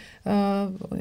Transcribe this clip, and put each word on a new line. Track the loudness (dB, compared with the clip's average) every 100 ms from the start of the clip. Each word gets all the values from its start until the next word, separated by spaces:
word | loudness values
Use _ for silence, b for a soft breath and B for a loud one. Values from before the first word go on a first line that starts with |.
| B B 0
eh, | 2 4 2 -2 -4 -6 0